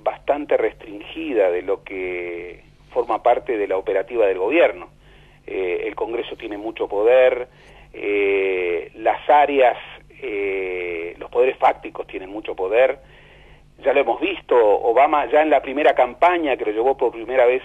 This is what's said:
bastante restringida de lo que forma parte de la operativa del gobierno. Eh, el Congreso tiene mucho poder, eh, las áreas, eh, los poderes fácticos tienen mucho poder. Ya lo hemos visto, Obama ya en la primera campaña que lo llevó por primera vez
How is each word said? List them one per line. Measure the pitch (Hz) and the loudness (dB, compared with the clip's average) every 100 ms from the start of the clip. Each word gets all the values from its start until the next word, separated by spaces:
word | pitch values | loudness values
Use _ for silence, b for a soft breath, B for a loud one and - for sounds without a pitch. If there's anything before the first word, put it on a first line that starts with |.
bastante | - - - 143 147 131 | -6 -6 -4 -4 0 0
restringida | 110 - 113 104 - 160 160 113 92 | 0 -4 -14 -16 -14 -10 -4 0 2
de | 90 | 0
lo | 90 95 | -4 -6
que | - 95 92 90 87 85 87 - _ _ _ | -6 -8 -8 -8 -8 -10 -12 -18 _ _ _
forma | 127 117 110 | -6 -4 0
parte | 120 123 - 110 | 2 2 0 -4
de | 98 | -2
la | 95 | -2
operativa | 95 95 95 120 101 | -2 -2 -2 0 2
del | 92 | 2
gobierno. | 98 165 135 90 85 _ b b b b - | 0 4 2 2 -12 _ b b b b -10
Eh, | 98 92 87 107 | -6 -4 -4 -6
el | |
Congreso | 104 110 117 107 - | -6 -6 -6 -8 -12
tiene | 110 101 | -12 -10
mucho | 110 113 101 | -10 -8 -4
poder, | 101 110 127 127 120 123 b b b b | 0 4 6 4 2 -6 b b b b
eh, | - 101 101 98 98 95 92 90 85 - 113 | -10 -4 0 0 0 0 -2 -2 -4 -6 -4
las | 110 104 - | -4 -2 2
áreas, | 151 143 139 123 - - - - - | 4 4 4 4 2 -8 -20 -20 -14
eh, | 131 101 98 95 92 90 87 85 85 - | -8 -6 -4 -4 -6 -6 -8 -8 -10 -12
los | - | -6
poderes | 120 131 - | 0 0 2
fácticos | 131 - 113 - - | 0 0 -8 -12 -12
tienen | 98 95 | -12 -12
mucho | 107 110 95 | -12 -10 -6
poder. | 95 110 131 139 b b b b b b - _ | -2 2 2 0 b b b b b b -20 _
Ya | 135 | 0
lo | 135 | 0
hemos | 120 - | 0 -2
visto, | 180 185 - 123 | -6 -8 0 4
Obama | 107 101 120 117 147 151 120 | 4 4 2 4 4 2 2
ya | 147 | 2
en | 156 | 4
la | 139 | 2
primera | 139 131 156 | 0 0 2
campaña | 131 123 117 170 175 151 117 | 2 0 2 2 2 0 -2
que | 107 | -2
lo | |
llevó | 107 127 135 | 0 0 0
por | 120 | -2
primera | 113 110 131 120 | -4 -2 2 4
vez | 131 | 2